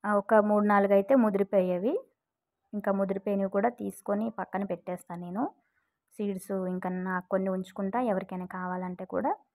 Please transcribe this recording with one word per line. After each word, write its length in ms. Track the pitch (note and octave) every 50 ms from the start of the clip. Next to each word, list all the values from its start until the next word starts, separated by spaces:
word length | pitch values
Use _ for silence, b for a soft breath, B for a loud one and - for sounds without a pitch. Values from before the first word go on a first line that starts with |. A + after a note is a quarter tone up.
| -
ఆ, 100 | G#3 G#3
ఒక 200 | G3+ G3 - A3+
మూడు 300 | G#3+ G#3 G#3 G#3 G#3 G#3
నాలుగు 280 | G#3 G#3 G3+ G3+ G3
అయితే 220 | G3+ G3 G3 - C#4
ముదిరిపోయేవి, 800 | C4 A3+ G#3+ F#3+ G3 G3 - - G3 F#3 F3+ F3+ F3 F#3+ B3 E4+ B4 C5+ _ _ _ _ _ _ _ _ _ _ _ _ _ -
ఇంకా 180 | G#3 G3+ G#3
ముదిరిపోయినవి 580 | G3 G3 G3 F#3+ G3 G3 - G#3 G3+ G3 G3 F#3+
కూడా 180 | F#3+ G3 G3 A#3+
తీసుకొని 640 | A#3+ - G#3 G3 G3 - _ - G3+ G#3 A3 A3+
పక్కన 340 | A3 - F#3 - - F#3+ G3+
పెట్టేస్తాను 560 | F#3+ F#3 E3+ _ - F3+ F3+ - _ F3+ F3
నేను. 240 | F3 F3 F3+ G#3 C4+ G4 - _ _ _ _ _ _ _ _ _ _ _ _
సీడ్స్ 360 | - G#3 G3+ G3 F#3 - -
ఇంకా 360 | G3 F#3+ F#3 F#3 F3+ F3+ - F#3
నాకు 400 | F#3 F#3 F3+ F#3+ F#3 F3+ F3+ _
కొన్ని 220 | G3 F#3+ F#3+ F#3+
ఉంచుకుంటా, 500 | F#3 F#3 F#3 - - - G3 F#3+ G3 B3
ఎవరికైనా 460 | B3+ A#3 G3 F#3 F#3 F#3 F#3+ F#3 F3+
కావాలంటే 580 | F#3 - F#3 F#3 F3+ F#3 F#3 F#3 F#3 F3+ F3+ F#3+
కూడా 320 | - - F3 G#3 C#4+ G#4 - _ _